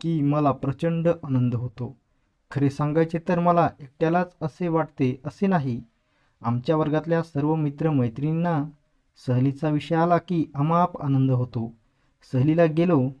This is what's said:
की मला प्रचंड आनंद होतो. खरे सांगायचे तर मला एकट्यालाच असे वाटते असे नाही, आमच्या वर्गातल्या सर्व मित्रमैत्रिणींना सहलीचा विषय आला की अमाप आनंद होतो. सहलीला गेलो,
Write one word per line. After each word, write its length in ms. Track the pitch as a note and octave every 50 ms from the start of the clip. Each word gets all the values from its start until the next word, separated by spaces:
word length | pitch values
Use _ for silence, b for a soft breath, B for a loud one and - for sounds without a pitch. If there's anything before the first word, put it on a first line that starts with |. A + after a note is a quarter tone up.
की 200 | - E3 E3 D#3
मला 320 | C#3+ C#3+ D3 D3+ D3+ C#3 C3
प्रचंड 560 | C3+ - C3+ C3 - E3 E3 E3+ E3 D#3+ E3+
आनंद 460 | E3 E3 - C#3 C3 B2+ B2 B2 A#2
होतो. 420 | A2 B2 B2 - - A#2+ A#2 - _ _ _ _ _ _ _ _ _ _ -
खरे 200 | - B2+ C#3+ C#3
सांगायचे 480 | C#3 - D3 D3+ D3 E3 E3 E3 F3 E3 - -
तर 100 | F3+ F3
मला 320 | F3 F3 F3 E3+ D#3+ C#3+ - -
एकट्यालाच 520 | D3 C3 _ - D#3+ D#3+ E3+ F3+ F3+ F3 _ - D#3+
असे 260 | D3+ - - F3+ E3+
वाटते 520 | D#3+ D#3+ D#3 D#3+ _ - C3+ B2+ C3 - -
असे 220 | D3 - - G3+
नाही, 360 | G3 F#3+ E3+ C3+ C3+ A#2 C3 - _ _ _ _ _ _ _ _ _ _ _ -
आमच्या 340 | A#2 A#2+ B2 B2 - D#3+
वर्गातल्या 460 | D#3 D#3 D3+ D3 D#3 D3+ E3 E3+ E3 D#3+
सर्व 320 | - - C#3 C#3+ D3+ D#3+
मित्रमैत्रिणींना 1080 | D#3+ D3+ C#3+ C#3+ C#3+ D#3+ D#3+ D3+ C3+ A#2+ A#2 A2+ B2+ C#3 D#3 D#3+ E3 E3+ F3 E3+ C#3+ D3 D#3 - _ _ _ _ _ _ _ _ _ -
सहलीचा 420 | C3 B2 B2 C3 C#3 C3+ - E3 D3+
विषय 260 | D3+ D3 C#3+ - E3
आला 240 | E3 E3 F3 F3 E3
की 280 | - - F3+ E3 D3 - -
अमाप 480 | C#3 C#3+ D#3+ E3 F3 F3+ F3 F3 - D3+
आनंद 280 | C#3 C3+ C3+ C3+ C3
होतो. 440 | B2+ B2 B2 B2 - A#2 A2+ A2+ - _ _ _ _ _ _ _ _ _ _ - -
सहलीला 320 | B2+ C3 D#3 D#3 E3+ E3+
गेलो, 460 | D#3+ D3+ D#3+ E3+ F3+ E3+ C#3 B2+ C#3 C#3 -